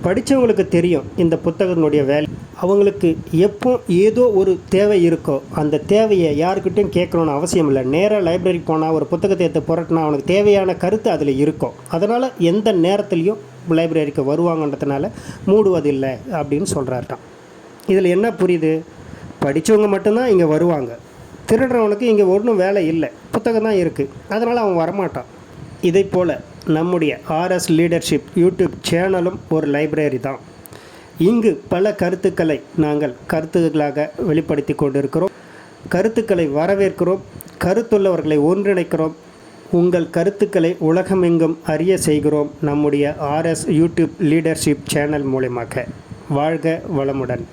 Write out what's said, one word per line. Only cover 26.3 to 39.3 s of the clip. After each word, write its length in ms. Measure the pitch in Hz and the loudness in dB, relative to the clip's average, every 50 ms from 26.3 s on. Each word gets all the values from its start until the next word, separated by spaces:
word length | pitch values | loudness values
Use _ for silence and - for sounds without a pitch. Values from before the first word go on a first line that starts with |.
| 135 - - - - - - | -2 -4 -8 -18 -20 -10 -2
நம்முடைய 520 | - 156 156 165 180 180 170 160 147 123 - - - | -2 0 0 0 0 0 0 0 -2 -2 -6 -6 -4
ஆர் 220 | 160 156 175 185 | -2 -2 0 0
எஸ் 220 | 185 175 - - | -2 -2 0 0
லீடர்ஷிப் 500 | 165 156 170 170 170 165 - - 160 139 - - - | 2 2 2 2 0 -2 0 -2 -2 -2 -4 -4 0
YouTube 360 | 185 170 185 180 180 185 156 - - - - | 2 2 2 2 0 -2 -2 -2 -6 -4 -2
சேனலும் 480 | 165 165 185 190 185 180 175 185 185 - - - | -2 0 0 0 0 0 0 -2 -4 -6 -6 -2
ஒரு 220 | 165 160 147 143 | -2 -2 0 0
லைப்ரரி 500 | 143 147 156 151 151 156 151 147 131 123 | 0 0 0 -2 0 0 0 0 -2 -4
தான். 180 | 110 135 135 - - - - - - - - - - - - - - - - - | -6 -8 -8 -10 -14 -20 -20 -20 -20 -20 -20 -20 -20 -20 -20 -20 -20 -20 -2 2
இங்கு 440 | 165 190 240 233 220 214 156 - - - | 2 4 4 4 2 2 0 0 -4 -4
பல 260 | 185 175 190 214 202 | -2 0 0 0 0
கருத்துக்களை 680 | - 180 180 185 180 - 190 175 - 170 160 147 135 - - - | 0 -2 -2 -2 0 -2 -2 0 0 0 0 0 -2 -6 -8 -2
நாங்கள் 380 | 160 156 151 147 147 151 135 127 - - - | -2 0 0 0 -2 -2 -4 -6 -10 -6 -4
கருத்துக்களாக 800 | 175 160 160 160 - 180 170 160 147 156 147 147 135 147 151 156 - - | -4 -4 -4 -2 0 0 0 2 0 0 -2 0 -2 -2 -4 -4 -4 -6
வெளிப்படுத்தி 540 | - 185 151 160 156 - 156 147 143 - | -2 0 0 0 0 0 -2 -2 -2 -4
கொண்டிருக்கிறோம். 560 | 143 - 151 139 135 143 139 135 - 160 180 208 - - - - - - - - - - - - | -2 -2 -2 0 0 -2 -2 -2 -2 -2 -2 -2 -4 -10 -20 -20 -20 -20 -20 -20 -20 -20 -8 -4
கருத்துக்களை 600 | - 175 185 226 220 240 214 - 196 170 165 143 | -2 0 0 0 0 -2 0 0 0 0 0 0
வரவேற்கிறோம், 720 | 139 147 160 180 202 196 202 185 190 - 180 175 190 196 - - - - - - - - - | 0 -2 0 0 2 2 0 0 0 0 0 0 0 -2 -4 -16 -20 -20 -20 -20 -10 -4 -2
கருத்துள்ளவர்களை 760 | 180 196 226 226 233 220 208 196 190 175 160 147 156 151 147 | 0 0 0 0 0 2 2 2 2 0 0 0 0 2 2
ஒன்றிணைக்கிறோம். 720 | 143 160 185 202 196 202 196 180 165 170 175 156 156 156 160 - - - | 4 2 2 2 0 0 0 0 0 -2 -2 -2 -2 -4 -4 -10 -20 -20